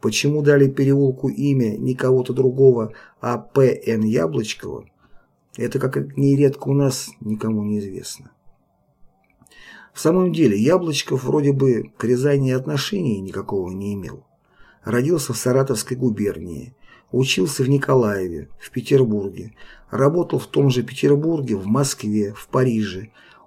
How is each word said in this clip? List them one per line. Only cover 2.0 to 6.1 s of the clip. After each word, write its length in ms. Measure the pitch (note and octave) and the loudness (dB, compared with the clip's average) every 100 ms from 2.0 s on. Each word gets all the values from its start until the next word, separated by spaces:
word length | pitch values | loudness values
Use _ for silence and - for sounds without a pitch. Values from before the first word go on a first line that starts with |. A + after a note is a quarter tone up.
| B2+ C3 B2 | 2 2 2
другого, 640 | B2+ C3 C3 C3+ A#2+ G#2+ - - _ | 0 0 6 6 6 0 -8 -20 _
а 160 | A#2 A#2+ | -6 -6
П 420 | - - C3 - - | -2 2 4 2 -2
Н 140 | A2+ | 0
Яблочкова, 880 | A2 A#2+ E3 C#3+ G#2+ - - B1 - _ _ - _ _ _ - | 0 0 0 -2 -6 -8 -10 -12 -14 _ _ -20 _ _ _ -8
это, 200 | A#2+ C3 | -4 -2
как 380 | C3+ C#3 C#3 | -2 -4 -6